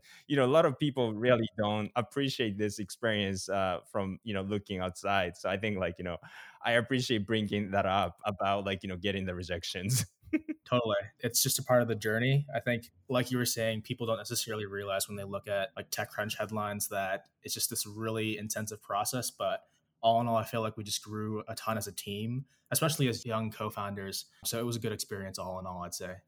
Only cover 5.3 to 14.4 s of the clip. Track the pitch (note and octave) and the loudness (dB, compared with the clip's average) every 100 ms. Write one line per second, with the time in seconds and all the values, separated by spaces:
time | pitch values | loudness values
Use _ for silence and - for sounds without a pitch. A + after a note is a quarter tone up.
5.3 | - F#2+ F#2+ A2 G2 F2 F2 F2+ E2 - | 0 -2 0 0 0 -2 -2 -6 -6 -10
6.3 | - - - A#2 A#2+ A#2 C3 B2 A2+ G2 | -18 -18 -6 2 2 4 2 2 0 2
7.3 | A2+ G#2 G#2 G2+ G2 F#2+ G2 F2 - G#2+ | 2 2 0 2 4 4 4 2 0 -4
8.3 | F#2+ G2 G2+ G2 G2 G2 F2+ G2 G2 F#2 | 0 2 2 0 -2 -4 -2 0 0 -2
9.3 | F2 F2 F2 - F#2 G#2 B2+ G#2 _ - | -4 -4 -4 -4 -4 0 0 -2 _ -4
10.3 | D#4 - - - B2 A2+ G2+ G2 - A#2 | -4 -4 -10 0 0 2 0 -2 -6 -2
11.3 | - C3+ - C3 B2 A#2 G#2+ G#2+ A2 B2+ | 2 2 0 4 4 4 0 0 2 4
12.3 | C#3 C#3+ A#2+ B2 A#2 - _ - B2+ B2 | 4 2 -2 0 -2 -4 _ -2 0 2
13.3 | B2 B2 - A2+ A2 - A#2+ A2+ A2 G#2 | 0 0 0 0 -2 -4 -4 0 -2 -2
14.3 | A#2 | -4